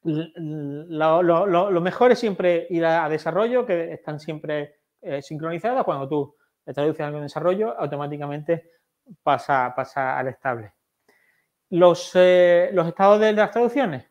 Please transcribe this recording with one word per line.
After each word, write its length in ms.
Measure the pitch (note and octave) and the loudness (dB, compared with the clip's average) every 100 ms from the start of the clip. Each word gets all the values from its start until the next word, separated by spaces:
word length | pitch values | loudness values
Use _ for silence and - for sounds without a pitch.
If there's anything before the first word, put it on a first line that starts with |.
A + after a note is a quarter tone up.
L-, 280 | E3 D3+ E3 - | -4 -4 -6 -10
l-, 500 | D#3+ D#3 C#3+ C#3+ E3+ | -10 -8 -10 -10 -10
lo, 320 | D#3 D#3 D#3+ | -2 2 4
lo, 240 | F3 E3+ G3+ | 4 4 4
lo, 260 | F3 G3+ | 2 2
lo 100 | F3+ | 0
mejor 300 | F3+ - B3+ | 0 2 4
es 80 | A#3+ | 4
siempre 480 | A3+ F#3 F3+ E3+ E3+ | 0 0 0 0 0
ir 160 | E3+ E3 | 0 2
a, 200 | E3 D#3 | 2 0
a 40 | |
desarrollo, 560 | D#3 E3 E3 A3+ B3 G#3 | -2 -2 -2 0 0 0
que 280 | F3 E3+ | -2 -4
están 260 | D#3+ - D3+ | -8 -10 -12
siempre, 580 | - D#3 D#3 D3+ C#3+ _ _ _ | -10 -10 -6 -6 -6 _ _ _
eh, 200 | G3 C#3+ | -10 -8
sincronizadas. 640 | C#3+ D#3 D#3+ E3+ G#3+ C4 | -8 -10 -8 -4 -4 -2
Cuando 240 | G3 D3 C3+ | -2 -4 -4
tú 280 | D3+ C#3 _ _ _ - | -4 -4 _ _ _ -12
le 80 | |
traduces 280 | C3+ D3 D#3 | -4 -2 -2
algo 160 | D3+ D3 | -8 -8
en 60 | |
desarrollo, 560 | D3 D3+ E3 F#3+ A3 - | -8 -4 -2 -2 -4 -4
automáticamente 920 | D#3 C#3+ C#3+ D3 C#3+ D3 D3+ E3 - _ _ _ _ F#3+ | -6 -6 -8 -8 -8 -10 -4 -4 -6 _ _ _ _ -8
pasa, 500 | - C3+ - C3+ B2 B2 | -2 -2 0 0 0 -4
pasa 420 | C3 - C3 C#3 | -8 -6 -4 -4
al 100 | C3 | -6
estable. 460 | A#2+ C3+ A#2 G#2 _ _ _ _ _ _ _ _ _ _ | -6 -6 -8 -10 _ _ _ _ _ _ _ _ _ _
Los, 420 | F3+ F3 E3+ - F#3 | 4 4 4 0 4
eh, 540 | F3+ F3+ F3+ F3 F3+ | 6 6 6 4 2
los 140 | F#3+ E3 | 0 -2
estados 320 | E3+ G3 G#3 | 2 4 6
de 140 | G#3+ | 4
las 180 | G#3 G3+ | 2 0
traducciones. 540 | A3+ A#3+ A#3+ A#3+ C3 - | 2 0 0 -2 -4 -12